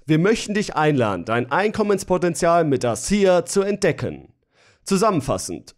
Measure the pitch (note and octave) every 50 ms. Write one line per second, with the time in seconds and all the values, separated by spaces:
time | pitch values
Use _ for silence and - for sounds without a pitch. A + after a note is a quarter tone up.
0 | - - D#3 D#3 E3+ G3+ A#3 A3 - - G#3 G#3+ - - - D3 D#3 D3+ D3+ B2+
1 | A#2 G#2 G2 F2 E2 G2+ A2+ A#2+ A#2+ B2 C#3+ E3+ G3+ G#3+ G#3 - G#3+ G#3 G3+ F#3
2 | - - F3+ F3 F3 F3 D#3+ - F3+ E3+ E3+ F3 E3 D3+ C3+ A#2+ B2+ B2 A2 G2+
3 | - - G3 G#3 G3 F#3 F3+ F3+ E3 - - G3 F#3+ G3+ G3+ G3 - E3 - -
4 | B2 F2+ D2 B1+ - - _ _ _ _ _ _ _ _ _ _ _ - G3 F#3
5 | G#3+ A3+ F#3+ D3+ - - G#2 F#2 - - E2+ C#2 - - -